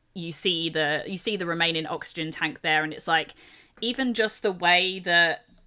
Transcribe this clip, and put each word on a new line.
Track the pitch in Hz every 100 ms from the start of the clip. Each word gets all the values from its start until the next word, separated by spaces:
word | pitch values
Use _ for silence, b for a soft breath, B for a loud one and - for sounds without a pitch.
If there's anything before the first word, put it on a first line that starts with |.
| _
you | 190 165
see | 160 190 170 165
the, | 156 147 151 -
you | 185
see | 226 202
the | 170
remaining | 170 170 160 156
oxygen | 156 - - 156
tank | - 160 131
there, | 160 156
and | 156
it's | - -
like, | 160 - - b b b b
even | 233 247 254
just | 226 220 -
the | 214
way | 180 175 180 185 190
that | 175 170 170 - - -